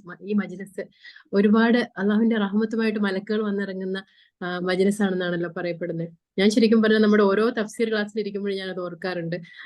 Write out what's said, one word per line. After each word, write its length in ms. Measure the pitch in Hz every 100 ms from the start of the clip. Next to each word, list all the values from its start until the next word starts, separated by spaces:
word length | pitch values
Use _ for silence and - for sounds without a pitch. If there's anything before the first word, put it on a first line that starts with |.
| 175
മ-, 120 | 175
ഈ 120 | 190
മജ്‌ലിസ് 520 | 208 180 180 196 - - _ - - _
ഒരുപാട് 440 | 202 208 226 233 240
അള്ളാഹുവിന്റെ 580 | 233 - 196 214 226 220
റഹ്മത്തുമായിട്ട് 640 | 196 208 220 220 226 214
മലക്കുകൾ 440 | 196 190 196 214
വന്നിറങ്ങുന്ന, 600 | 214 202 196 190 190 190 - _ _ -
ആ, 180 | 180 180
മജ്‌ലിസാണെന്നാണല്ലോ 920 | 180 185 196 208 196 185 180 175 175 180
പറയപ്പെടുന്നത്. 520 | 175 170 175 165 165 - _ -
ഞാൻ 100 | 202
ശരിക്കും 340 | 214 220 226
പറഞ്ഞാൽ 160 | 214 220
നമ്മുടെ 240 | 214 208
ഓരോ 260 | 196 196 226
തഫ്സീർ 400 | 233 214 - 226
ക്ലാസ്സിൽ 300 | 214 208 220
ഇരിക്കുമ്പോഴും 380 | 202 196 202 196
ഞാനത് 220 | 190 180
ഓർക്കാറുണ്ട്. 560 | 180 165 185 175 165 175 170 -